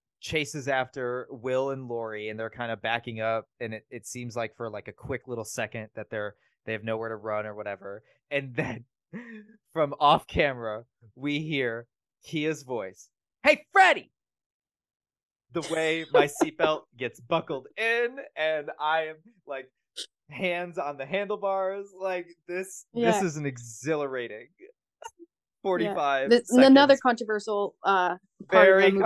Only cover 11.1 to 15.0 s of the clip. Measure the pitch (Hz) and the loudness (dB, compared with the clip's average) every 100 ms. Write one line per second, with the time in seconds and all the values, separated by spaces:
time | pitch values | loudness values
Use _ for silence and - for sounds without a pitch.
11.1 | 127 147 147 160 143 120 113 117 _ _ | -10 -4 -4 -2 -2 -2 -4 -10 _ _
12.1 | _ - 151 156 147 127 117 95 - - | _ -8 -4 -2 -4 -6 -8 -8 -12 -20
13.1 | _ _ _ 285 302 - 392 370 220 - | _ _ _ 2 2 2 4 6 4 -4
14.1 | _ _ _ _ _ _ _ _ _ | _ _ _ _ _ _ _ _ _